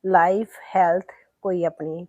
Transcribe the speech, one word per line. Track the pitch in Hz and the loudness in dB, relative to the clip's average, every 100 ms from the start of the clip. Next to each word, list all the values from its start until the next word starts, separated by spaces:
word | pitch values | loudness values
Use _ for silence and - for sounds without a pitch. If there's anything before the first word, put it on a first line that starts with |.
ਲਾਈਫ, | 190 185 170 196 220 - - | 2 4 4 0 -4 -12 -4
ਹੈਲਥ, | 190 175 180 - - _ _ | 0 2 0 -4 -20 _ _
ਕੋਈ | 196 180 | -6 -2
ਆਪਣੀ | 170 165 156 165 | -4 -4 -10 -10